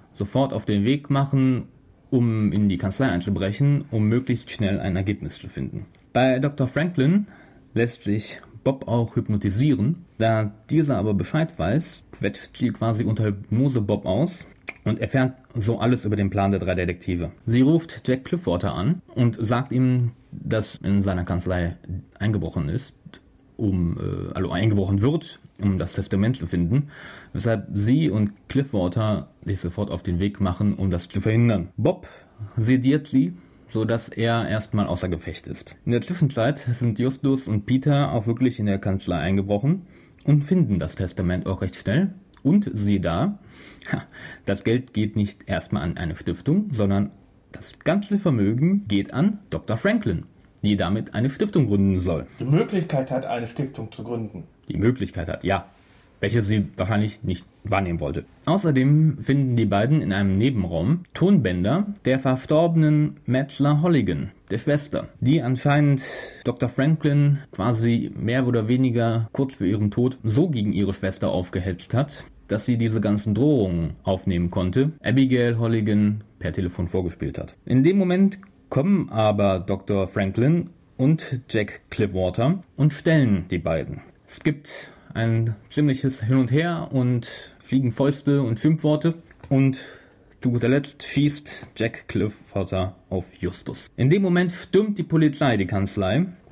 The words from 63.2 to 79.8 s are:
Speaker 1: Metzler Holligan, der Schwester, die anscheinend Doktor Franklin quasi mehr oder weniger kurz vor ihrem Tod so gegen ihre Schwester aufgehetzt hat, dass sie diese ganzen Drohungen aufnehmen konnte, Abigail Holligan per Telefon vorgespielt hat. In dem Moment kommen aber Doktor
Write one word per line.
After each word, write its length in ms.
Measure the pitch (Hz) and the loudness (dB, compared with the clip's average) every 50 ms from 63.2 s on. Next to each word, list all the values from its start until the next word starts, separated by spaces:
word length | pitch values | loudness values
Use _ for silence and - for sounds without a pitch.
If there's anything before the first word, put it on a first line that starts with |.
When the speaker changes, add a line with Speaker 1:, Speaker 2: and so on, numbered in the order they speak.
| - | -4
Speaker 1:
Metzler 560 | - 123 131 135 135 - - 139 143 151 147 | 0 0 0 0 -2 -2 0 2 2 4 4
Holligan, 500 | 160 175 170 135 113 92 85 71 - 95 - _ _ - | 4 4 4 4 2 2 0 -2 -4 -8 -10 _ _ -6
der 80 | 92 113 | -6 -4
Schwester, 500 | - 147 147 147 143 - - - - - - - | 0 0 0 0 -2 -4 -6 -8 -8 -8 -8 -2
die 200 | 113 123 147 165 | 0 2 2 2
anscheinend 640 | 120 127 127 127 - 143 143 147 147 143 139 131 - - - - - - - - - | 2 0 -2 0 0 2 2 4 4 4 2 0 -2 -6 -12 -12 -12 -14 -14 -8 -6
Doktor 240 | 120 120 - 127 120 | -6 -4 -2 -4 -4
Franklin 680 | - - 135 156 160 156 - 151 143 143 143 143 143 139 - - | 0 0 2 2 2 2 2 2 2 4 4 4 2 0 -2 -8
quasi 600 | - - 92 120 117 110 117 117 117 113 - - 104 | -8 -4 -2 0 0 2 2 2 2 0 -2 -4 -6
mehr 320 | - - 110 120 131 131 | -4 -2 -2 0 0 2
oder 220 | 120 117 117 107 110 | 2 2 0 2 2
weniger 640 | 123 127 131 127 113 117 113 113 113 117 113 - | 2 2 2 2 2 2 0 2 0 0 -2 -2
kurz 220 | - - 139 131 - | -2 -2 -4 -2 -4
vor 120 | - 101 | -4 -2
ihrem 240 | 92 104 104 107 104 | 0 0 2 0 0
Tod 280 | 104 120 120 127 127 - | 0 2 0 0 0 -2
so 280 | - 107 104 135 170 180 | -4 0 2 2 2 2
gegen 240 | 143 117 104 107 87 | 0 -2 0 0 0
ihre 180 | 90 101 95 | 0 0 -2
Schwester 380 | 98 - - 95 - - - - | -2 -4 -4 -6 -4 -2 -2 -2
aufgehetzt 640 | - 90 87 - - 95 90 98 90 - - - - | -2 -2 -4 -4 -4 -4 -4 -4 -4 -6 -6 -4 -2
hat, 300 | 117 143 - - - - - - - - - | -2 -2 -2 -6 -14 -16 -18 -20 -16 -8 -4
dass 180 | 101 104 - | -4 -2 0
sie 100 | - 123 | 0 0
diese 240 | 117 117 113 107 113 | 2 2 0 0 0
ganzen 340 | 104 104 101 104 - 110 101 | 0 0 0 0 0 0 2
Drohungen 600 | 107 131 151 151 123 101 92 87 85 82 76 - - | 2 4 4 4 4 2 0 0 -2 -2 -4 -6 -6
aufnehmen 480 | - 98 95 90 - 98 90 87 87 85 | -2 -2 -2 -2 0 0 0 0 0 0
konnte, 420 | - 98 90 92 87 127 139 156 160 - | 0 0 -2 0 2 2 0 0 -2 -4
Abigail 560 | - - 123 135 135 127 127 123 120 120 117 113 | -2 0 2 4 4 4 4 2 2 2 2 0
Holligan 640 | 117 113 113 113 107 107 104 104 104 104 107 107 - - - - | 0 0 0 2 2 2 2 4 4 2 2 -2 -6 -14 -14 -8
per 140 | - 90 | -8 -6
Telefon 360 | 87 - 92 87 - - 87 85 | -4 -2 -4 -4 -4 -4 -4 -2
vorgespielt 500 | - 92 87 85 - - - 71 71 - | -2 -2 -2 -4 -4 -6 -8 -8 -6 -8
hat. 180 | - - - _ - | -10 -12 -14 _ -4
In 180 | - - 131 | 0 2 4
dem 140 | 135 170 196 | 4 6 4
Moment 420 | 202 185 180 180 185 196 196 196 - - - _ _ _ - | 4 2 2 4 4 4 2 2 -2 -16 -20 _ _ _ -4
kommen 400 | - 131 151 196 202 180 147 - | -2 0 2 2 2 2 0 -2
aber 500 | - 110 110 107 104 101 101 98 95 90 | 0 2 2 2 4 4 2 2 2 0
Doktor 480 | 87 104 101 92 | -2 -2 -4 -4